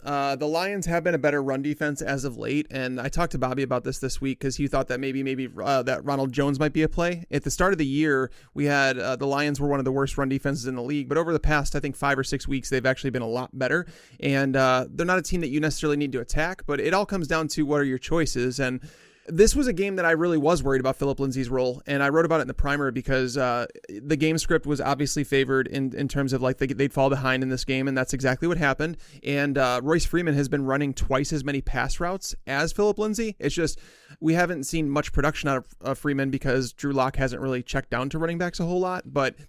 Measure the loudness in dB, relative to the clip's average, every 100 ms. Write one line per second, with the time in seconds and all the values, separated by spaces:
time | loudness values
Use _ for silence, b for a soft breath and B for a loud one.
0 | -6 -2 0 0 0 0 -2 -2 0 0
1 | 2 2 2 2 0 0 -2 -2 -2 -2
2 | -4 -2 -4 -6 -2 -2 -2 -4 -4 -4
3 | -4 -2 -2 0 -2 -2 0 -2 -2 -6
4 | -6 -4 -4 -4 -4 -2 -2 0 -2 -2
5 | -4 -4 -4 -4 -6 -6 0 0 2 -2
6 | -2 -2 0 0 0 2 0 2 0 2
7 | -2 -2 -4 -4 -2 2 2 2 0 2
8 | 2 2 0 b b -2 2 4 2 2
9 | -2 -2 0 0 0 0 0 0 0 0
10 | 0 0 0 0 -2 -4 -4 -6 -4 -4
11 | 0 0 2 2 2 2 2 -2 -4 -2
12 | 0 0 0 -4 -2 -4 -2 0 0 0
13 | -2 -4 -4 -4 -6 -4 0 0 -2 B
14 | B B 0 2 2 4 4 4 0 -2
15 | 2 2 2 -2 0 0 0 0 0 0
16 | 0 -4 -2 0 0 -4 -4 -2 2 2
17 | 0 -2 0 0 0 -2 0 2 2 -2
18 | 0 0 0 0 -2 0 -2 -2 B B
19 | B B B 6 6 6 0 0 -2 0
20 | 2 4 4 2 4 2 2 2 0 0
21 | -2 0 -2 -2 -2 0 -2 -2 -4 0
22 | 4 4 4 2 0 0 0 2 0 -2
23 | 0 0 2 0 0 0 -2 -10 -14 -10
24 | -2 0 2 0 2 0 0 -2 0 0
25 | 0 -2 0 2 2 2 0 -2 -4 -4
26 | -4 -2 0 0 0 0 -2 0 0 2
27 | 2 2 0 0 0 -4 -2 -2 0 0
28 | -2 0 0 0 0 2 2 0 -2 -6
29 | B -12 -4 0 0 2 2 2 2 2
30 | 4 2 2 2 2 0 0 0 0 0
31 | 0 2 0 -2 -2 -4 -2 -2 -2 -2
32 | -4 -4 -8 -10 -4 -2 0 2 2 2
33 | 0 -2 -4 -2 -2 0 -2 -2 B B
34 | B B 2 4 2 0 -2 0 0 0
35 | 0 2 2 2 0 -2 -4 -10 -6 -4
36 | -2 0 0 0 0 0 0 -4 -2 0
37 | 0 2 0 0 -4 -4 -2 -4 -2 -4
38 | -2 -2 -2 -2 -4 -2 -2 0 -2 -4
39 | -4 0 0 -2